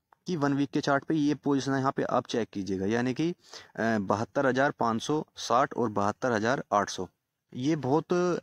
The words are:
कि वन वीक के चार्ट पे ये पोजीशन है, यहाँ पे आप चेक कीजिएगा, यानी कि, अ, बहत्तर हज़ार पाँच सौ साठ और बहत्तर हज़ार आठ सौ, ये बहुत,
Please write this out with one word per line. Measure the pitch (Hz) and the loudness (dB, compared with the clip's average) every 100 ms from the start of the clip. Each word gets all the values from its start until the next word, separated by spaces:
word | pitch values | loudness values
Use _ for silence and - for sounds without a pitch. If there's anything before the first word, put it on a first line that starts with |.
| _ _ - | _ _ -6
कि | 170 | 0
वन | 139 | 2
वीक | 139 143 | 2 0
के | 151 | 0
चार्ट | 147 139 - | 2 0 0
पे | 156 | 0
ये | 147 147 | 0 0
पोजीशन | 143 139 135 | 0 0 0
है, | 135 | 0
यहाँ | 135 - | 0 -2
पे | |
आप | - 123 - | 0 0 0
चेक | - 104 | -4 -4
कीजिएगा, | 101 95 95 98 | -6 -4 -2 0
यानी | 117 123 | 0 0
कि, | 123 165 | -2 -4
अ, | 175 - - - - | -4 -14 -20 -14 -4
बहत्तर | 113 110 95 101 113 143 135 | 0 0 0 0 0 0 2
हज़ार | 127 143 - | 2 0 0
पाँच | 117 110 | 0 0
सौ | - 151 - - | -2 -4 -4 -10
साठ | - 123 147 | 0 2 2
और | - 117 | 0 -2
बहत्तर | 104 101 - 131 | 2 0 0 0
हज़ार | 110 110 143 - | 0 0 -2 0
आठ | 101 95 | 0 0
सौ, | - 90 _ _ _ _ | -4 -10 _ _ _ _
ये | - 135 160 | -6 -2 -2
बहुत, | 127 151 - 180 180 170 | 0 0 0 0 0 -2